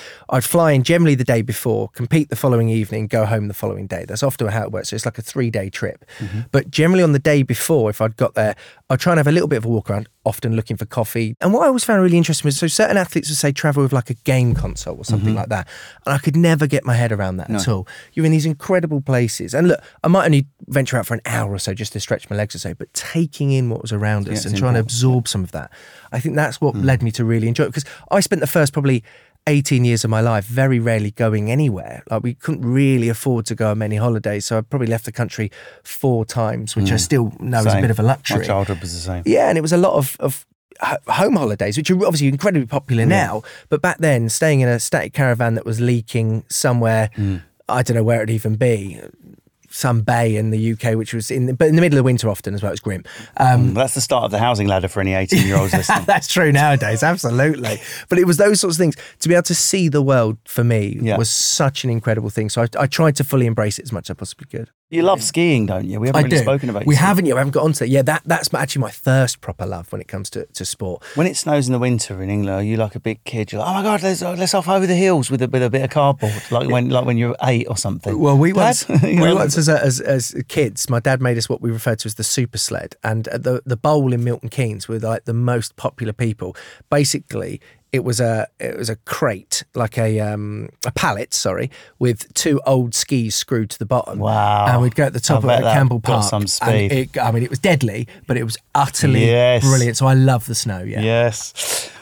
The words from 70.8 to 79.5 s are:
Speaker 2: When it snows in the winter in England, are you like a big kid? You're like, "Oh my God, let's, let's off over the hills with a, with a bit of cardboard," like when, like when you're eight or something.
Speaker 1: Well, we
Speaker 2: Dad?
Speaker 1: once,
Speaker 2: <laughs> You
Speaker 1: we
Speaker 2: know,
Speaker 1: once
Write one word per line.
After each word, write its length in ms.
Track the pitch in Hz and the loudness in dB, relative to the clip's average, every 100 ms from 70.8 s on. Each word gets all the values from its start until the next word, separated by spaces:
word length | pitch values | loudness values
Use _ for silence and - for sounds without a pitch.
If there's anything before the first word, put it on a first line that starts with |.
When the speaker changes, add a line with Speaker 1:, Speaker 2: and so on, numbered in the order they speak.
| 95 85 - 143 | -8 -8 -6 -2
Speaker 2:
When 120 | 180 | 0
it 100 | - | -2
snows 300 | - 147 127 | -2 0 0
in 40 | |
the 80 | 127 | 0
winter 420 | 123 117 - 95 | 0 0 -4 -6
in 80 | 95 | -4
England, 240 | 104 98 98 | -2 -2 -2
are 20 | |
you 140 | 104 113 | -2 -2
like 200 | 107 - | -2 -4
a 40 | |
big 240 | 113 110 | -8 -8
kid? 300 | - 113 107 | -8 -6 -6
You're 80 | 104 | -6
like, 80 | 175 | -4
"Oh 40 | 190 | -2
my 80 | |
God, 200 | 208 208 | 0 0
let's, 180 | 190 175 | 0 -2
let's 320 | 175 175 185 | -4 -4 -2
off 140 | 196 170 | 0 0
over 180 | 190 190 | 0 2
the 100 | 180 | 2
hills 360 | 190 165 120 | 4 2 0
with 100 | 131 | -2
a, 40 | 123 | 0
with 160 | 127 | 0
a 60 | 123 | 0
bit 140 | 131 | 0
of 80 | 135 | 0
cardboard," 420 | 151 143 139 107 104 - | 2 2 2 -2 -4 -4
like 160 | 120 135 | -2 0
when, 220 | 123 123 | 0 2
like 160 | 127 127 | 2 2
when 120 | 117 | 0
you're 200 | 120 - | 0 0
eight 240 | 127 120 - | 0 0 0
or 80 | 104 | -4
something. 420 | 101 104 104 104 | -4 -4 -4 2
Speaker 1:
Well, 180 | 147 139 | 4 6
we 140 | 165 | 4
Speaker 2:
Dad? 60 | 190 | 4
Speaker 1:
once, 320 | 214 247 - | 2 2 0
Speaker 2:
<laughs> 140 | 160 | 2
You 40 | 190 | 4
Speaker 1:
we 80 | 175 | 4
Speaker 2:
know, 200 | 165 190 | 4 4
Speaker 1:
once 220 | - | 2